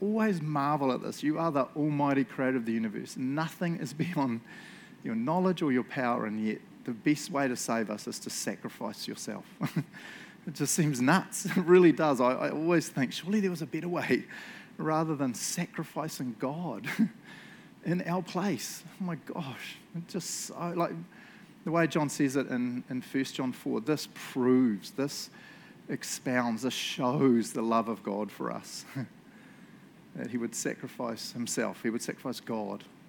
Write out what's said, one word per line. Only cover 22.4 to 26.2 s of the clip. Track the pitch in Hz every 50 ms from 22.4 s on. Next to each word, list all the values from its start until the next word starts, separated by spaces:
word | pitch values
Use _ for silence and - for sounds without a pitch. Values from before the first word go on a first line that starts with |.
| 127 -
in, | 131 120 123 123 123 123 - -
in | 131 127 -
First | - - 135 131 - -
John | - 135 127 -
four, | - - 139 123 117
this | 113 151 151 143 - - -
proves, | - - - - 131 123 127 127 127 131 120 104 95 - - -
this | - 135 143 - - - - - - - - - - - - - - - -
expounds, | - - - - - -